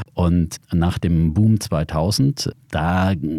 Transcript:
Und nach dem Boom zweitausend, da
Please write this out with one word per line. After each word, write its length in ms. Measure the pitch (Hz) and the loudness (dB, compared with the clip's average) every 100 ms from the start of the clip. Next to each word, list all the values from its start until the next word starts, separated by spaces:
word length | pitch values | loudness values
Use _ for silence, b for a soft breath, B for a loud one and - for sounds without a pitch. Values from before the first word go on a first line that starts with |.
| B | B
Und 440 | - 87 87 82 - _ | -2 0 2 0 -6 _
nach 240 | 85 87 - | -2 0 0
dem 360 | 90 82 82 | 0 2 2
Boom 280 | 80 110 110 | 2 4 2
zweitausend, 920 | - 80 78 78 85 - 139 - - - _ | 0 -4 -2 -2 0 0 0 0 -6 -10 _
da 440 | 78 80 92 92 95 76 | -4 0 0 0 0 -4